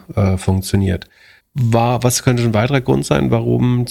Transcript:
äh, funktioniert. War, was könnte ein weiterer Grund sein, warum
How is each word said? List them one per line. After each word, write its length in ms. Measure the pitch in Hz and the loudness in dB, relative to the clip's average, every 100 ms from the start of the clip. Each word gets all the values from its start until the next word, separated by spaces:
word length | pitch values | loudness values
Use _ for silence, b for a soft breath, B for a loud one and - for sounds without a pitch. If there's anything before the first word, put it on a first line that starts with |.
| - - | -4 -2
äh, 220 | 98 95 | 0 0
funktioniert. 680 | - 95 95 101 95 87 - b b b b | 0 -2 -2 -2 -2 -4 -8 b b b b
War, 480 | 139 117 113 120 123 | -4 0 2 2 0
was 220 | 123 - | 0 0
könnte 200 | - 120 | 0 0
ein 120 | 120 107 | 2 0
weiterer 260 | 123 143 | 0 0
Grund 240 | 123 135 139 | 0 -2 0
sein, 240 | 143 123 | 0 0
warum 560 | 113 117 120 123 123 120 | 0 0 0 2 0 -2